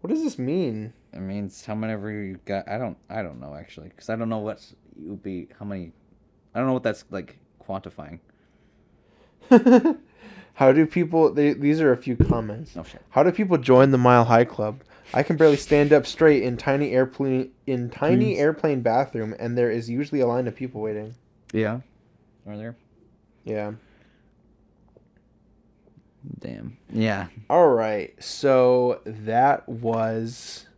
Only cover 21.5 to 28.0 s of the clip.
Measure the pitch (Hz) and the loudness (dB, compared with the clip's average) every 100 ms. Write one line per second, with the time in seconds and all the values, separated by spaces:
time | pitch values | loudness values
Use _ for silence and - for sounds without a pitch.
21.5 | 107 110 120 - _ _ _ _ _ 98 | -4 -2 -4 -10 _ _ _ _ _ -18
22.5 | 104 110 117 _ _ _ _ _ _ - | -14 -14 -16 _ _ _ _ _ _ -10
23.5 | 107 104 110 _ _ _ _ _ _ _ | -8 -8 -10 _ _ _ _ _ _ _
24.5 | _ _ _ _ _ _ _ _ _ _ | _ _ _ _ _ _ _ _ _ _
25.5 | _ _ _ _ _ _ _ - - - | _ _ _ _ _ _ _ -20 -16 -14
26.5 | 53 55 120 _ 110 110 98 90 - 107 | -14 -16 -18 _ -2 -2 -2 -8 -16 -2
27.5 | 160 170 120 110 107 | 4 4 4 0 -4